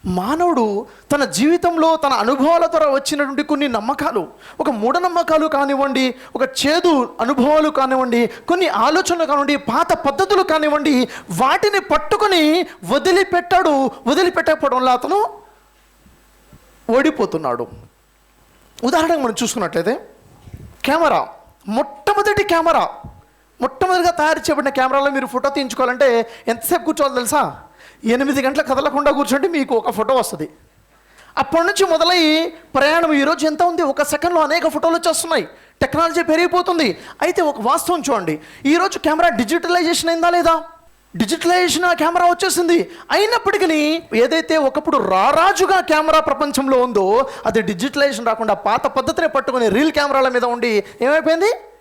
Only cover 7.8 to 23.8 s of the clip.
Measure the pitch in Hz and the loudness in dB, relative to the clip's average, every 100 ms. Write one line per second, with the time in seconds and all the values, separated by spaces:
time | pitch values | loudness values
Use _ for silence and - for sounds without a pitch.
7.8 | 262 262 254 233 226 - - 359 359 202 | 0 0 0 0 0 -4 -4 0 0 2
8.8 | 240 320 370 339 311 285 277 285 277 254 | 2 2 0 -2 0 0 0 -2 -2 -2
9.8 | 339 330 277 277 381 392 370 311 302 294 | 0 0 0 -2 2 2 2 0 2 0
10.8 | 294 254 247 - - 175 262 359 415 403 | 2 0 0 -6 -12 -2 0 2 2 0
11.8 | - 302 302 320 415 359 302 339 349 - | 0 -2 0 0 2 2 2 2 -2 -10
12.8 | 170 269 370 370 381 349 349 370 339 277 | -4 0 2 2 2 -2 2 2 2 0
13.8 | 262 - 233 311 370 349 330 311 285 247 | -2 -4 -2 0 0 0 0 0 0 0
14.8 | 254 247 269 403 440 - - _ _ _ | 0 0 0 -2 -2 -6 -20 _ _ _
15.8 | _ _ - _ _ _ _ - _ _ | _ _ -20 _ _ _ _ -20 _ _
16.8 | - 233 294 302 196 160 143 120 117 - | -2 2 2 0 -4 -2 -4 -4 -6 -12
17.8 | - _ _ _ _ _ _ _ _ - | -20 _ _ _ _ _ _ _ _ -6
18.8 | 240 330 320 330 254 208 233 233 175 - | -2 0 2 0 -2 -4 -4 -4 -4 -2
19.8 | 170 269 - - _ - - - - - | -2 -4 -8 -20 _ -20 -20 -20 -20 -8
20.8 | - 311 311 175 - - - _ 196 226 | -2 2 2 0 -2 -12 -20 _ -4 -4
21.8 | - - - 403 415 415 403 330 330 294 | -4 -4 -2 0 2 0 2 2 2 2
22.8 | 175 - - - _ _ _ _ 254 - | 0 -6 -18 -20 _ _ _ _ -6 -2